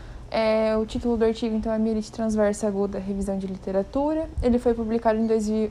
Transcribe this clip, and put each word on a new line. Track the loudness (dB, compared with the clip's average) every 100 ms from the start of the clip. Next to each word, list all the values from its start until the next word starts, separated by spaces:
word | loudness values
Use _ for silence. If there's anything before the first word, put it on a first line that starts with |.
| -14 -16 -6
É, | 0 2 2 2 0
o |
título | 0 -2 0 2
do |
artigo, | 2 2 -2 -2
então, | 0
é | 0
Mielite | 0 0 -4
Transversa | -4 0 4 2 2 0
Aguda, | 0 -2 -4
Revisão | -6 -4 -2 -4
de | -4
Literatura. | -6 -2 -2 0 0 0 0 -4 0
Ele | 2 4
foi | 2
publicado | 0 0 0 2 2
em | 2
dois | 2 2
mil, | 0 -2